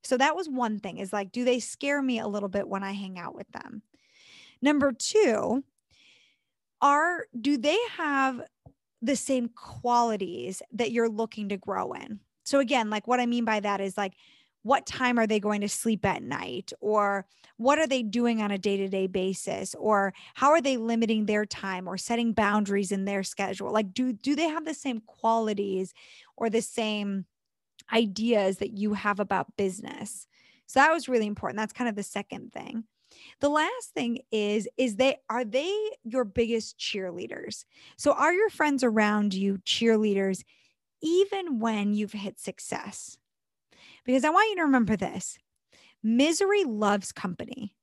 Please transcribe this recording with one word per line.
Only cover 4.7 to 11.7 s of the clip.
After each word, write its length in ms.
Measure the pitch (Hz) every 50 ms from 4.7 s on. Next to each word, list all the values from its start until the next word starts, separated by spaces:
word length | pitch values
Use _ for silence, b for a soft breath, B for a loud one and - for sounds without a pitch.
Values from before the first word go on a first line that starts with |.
| 302 285 277 277
two, 720 | 240 - - - - 427 415 277 220 208 - - 220 277 269 _ _ _ _ b b b b b b b b b b b b b b _ _ _ _ _
are, 460 | - 285 285 294 320 349 359 330 - _ - 240
do 200 | 214 277 294 254
they 180 | 220 294 330 427 480 453 -
have 460 | - 330 294 285 269 269 269 254 240 - - _ _ _ - _ _ _ _ _ _ 226
the 120 | 233 277
same 340 | - - - 269 254 240 233
qualities 1120 | _ - - - - - - 240 240 240 240 233 220 202 190 170 175 185 - 185 190 - - _
that 200 | - 208 240 220
you're 180 | 233 233 233 233
looking 400 | 214 208 226 220 - 214 208 196
to 80 | 202
grow 360 | 190 - -